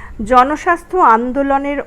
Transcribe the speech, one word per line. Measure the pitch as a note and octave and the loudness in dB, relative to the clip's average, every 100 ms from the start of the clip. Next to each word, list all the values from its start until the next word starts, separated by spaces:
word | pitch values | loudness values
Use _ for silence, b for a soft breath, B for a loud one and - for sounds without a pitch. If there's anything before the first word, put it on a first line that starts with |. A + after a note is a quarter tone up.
| B B | B B
জনস্বাস্থ্য | G#3 B3+ B3+ D4+ F#4 F4 - F#4 | 0 2 2 0 -2 -2 -2 2
আন্দোলনের | D4+ A3+ B3 B3+ C#4 C#4 C#4+ C#4+ | 4 4 0 -2 -2 -2 -2 -6